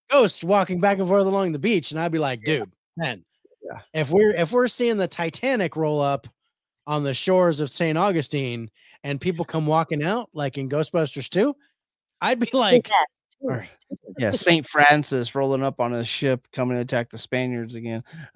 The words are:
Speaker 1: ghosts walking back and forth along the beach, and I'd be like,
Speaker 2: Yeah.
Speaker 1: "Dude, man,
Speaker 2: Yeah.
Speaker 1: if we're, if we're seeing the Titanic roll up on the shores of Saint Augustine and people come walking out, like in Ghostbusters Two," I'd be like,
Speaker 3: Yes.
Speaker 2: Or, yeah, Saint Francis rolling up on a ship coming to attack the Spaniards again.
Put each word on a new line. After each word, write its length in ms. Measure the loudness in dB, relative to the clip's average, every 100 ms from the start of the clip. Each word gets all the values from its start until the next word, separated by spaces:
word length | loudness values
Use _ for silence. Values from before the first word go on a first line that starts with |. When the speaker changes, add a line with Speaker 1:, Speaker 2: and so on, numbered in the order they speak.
| 0
Speaker 1:
ghosts 320 | 4 4 0
walking 360 | 0 2 2 0
back 180 | 2 2
and 80 | 2
forth 180 | 2 4
along 260 | 0 0
the 60 | 0
beach, 320 | 0 0 -2
and 80 | -4
I'd 120 | -2
be 80 | 0
like, 220 | -2 -2 -2
Speaker 2:
Yeah. 140 | -2
Speaker 1:
"Dude, 120 | -4 _ _ -8
man, 280 | -6 -6 _ _ _ _
Speaker 2:
Yeah. 160 | -16 -16 -6
Speaker 1:
if 180 | -4 2
we're, 240 | 4 4 2
if 160 | 0
we're 160 | 2 0
seeing 300 | 0 0 0
the 100 | -2
Titanic 680 | -4 -6 -4 -2 0 -2 -2
roll 260 | -2 0
up 260 | 0 -2 -8 _ _ _ _ _ -6
on 160 | -4
the 100 | -2
shores 460 | -2 2 4 4 2
of 100 | -4
Saint 280 | -2 0 2
Augustine 720 | 2 0 -2 -4 -4 -6 -10 _ _ _
and 180 | -8 -4
people 240 | -4 -4 -4
come 200 | -2 2
walking 360 | 2 2 -2
out, 260 | -2 -2 -6
like 240 | -6 -6 -4
in 120 | -4
Ghostbusters 600 | -2 0 0 -2 -4 -4
Two," 260 | 0 0 -2 _ _ _ _ _ _
I'd 180 | -2 0
be 100 | 0
like, 340 | 2 4 4 4
Speaker 3:
Yes. 320 | 2 0 -6 _ _
Speaker 2:
Or, 240 | -6 -6 -8 _ _ -16 -14 -4
yeah, 120 | -2
Saint 360 | 2 4 4 2
Francis 680 | 6 6 6 2 -2 -2
rolling 300 | -2 0 0
up 160 | 0 0
on 140 | -2 -2
a 100 | -4
ship 420 | -2 0 -2 -4
coming 240 | -4 -2 -2
to 40 |
attack 280 | -2 -4 -4
the 80 | -10
Spaniards 560 | -4 -2 -2 -4 -8 -10
again. 280 | -8 -8 -8 -18 -6